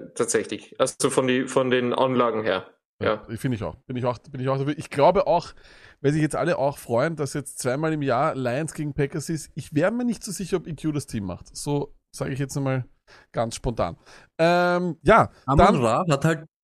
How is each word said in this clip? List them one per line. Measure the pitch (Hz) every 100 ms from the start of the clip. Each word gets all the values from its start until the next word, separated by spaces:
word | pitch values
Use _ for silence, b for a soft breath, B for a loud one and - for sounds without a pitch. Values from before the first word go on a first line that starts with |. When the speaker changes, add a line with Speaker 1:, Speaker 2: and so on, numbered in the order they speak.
| - -
Speaker 1:
tatsächlich. | 113 117 101 104 - -
Also | 127 - 135
von | 139 131
die, | 123 -
von | 139 127
den | 127 123
Anlagen | - 131 127 120 107
her. | 107 92 - _ _ _
Ja. | - 107
Speaker 2:
Ja, | -
ich, | 110
finde | 135 113
ich |
auch. | 90 - -
Bin | 127
ich | 123
auch, | 117
bin | - 135
ich | 131
auch | 135
dafür. | 139 151
Ich | -
glaube | - 147 185 -
auch, | 170 - - B B B B
weil | 139
sich | 151
jetzt | 151 -
alle | 156 170
auch | 139 156
freuen, | - 117 156 156
dass | 139
jetzt | 151 - -
zweimal | 131 135 160
im | 156
Jahr | 139 120 156 131
Lions | 123 127 160
gegen | - 147
Packers | 139 135 165 -
ist. | 160 -
Ich | - - 156
wär | 180
mir | 240 240
nicht | 214
so | -
sicher, | 175 190 185
ob | -
E | 151
Q | 160
das | 151 -
Team | 113 95
macht. | 87 - -
So | 143 143 143 - _ -
sage | 139
ich | 131
jetzt | 139 143
einmal | 135 131 123 _ _ b b
ganz | 147 117 -
spontan. | 135 113 90 80 B B B -
Ähm, | 165 175 180 175 180 147
ja, | 143 214 113 b -
Speaker 3:
Amon | 143 180
Speaker 2:
dann | 170
Speaker 3:
Ra | 117 127 175
hat | 139
halt | 160 160 156 _